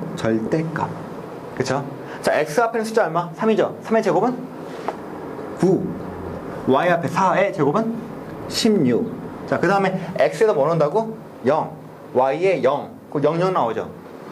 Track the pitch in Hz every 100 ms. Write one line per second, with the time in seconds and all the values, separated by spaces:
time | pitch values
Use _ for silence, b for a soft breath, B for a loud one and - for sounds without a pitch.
0 | - - 113 110 110 160 160 - 104 -
1 | - - - - - - 123 131 135 -
2 | B B - 127 151 - 226 226 220 220
3 | 175 165 170 - 220 208 135 - - 220
4 | 190 165 233 - - - B B B -
5 | - - - - - - 180 160 95 -
6 | - - - - - - - 131 170 170
7 | 175 170 190 165 196 196 143 180 226 -
8 | - - - - - - 226 202 131 113
9 | 82 - - - - 127 165 196 190 185
10 | 165 - 147 - 220 170 139 170 147 190
11 | 226 - - - 117 151 131 - - -
12 | - 120 131 151 185 165 127 143 107 -
13 | - 151 143 165 185 180 120 110 85 -
14 | - - -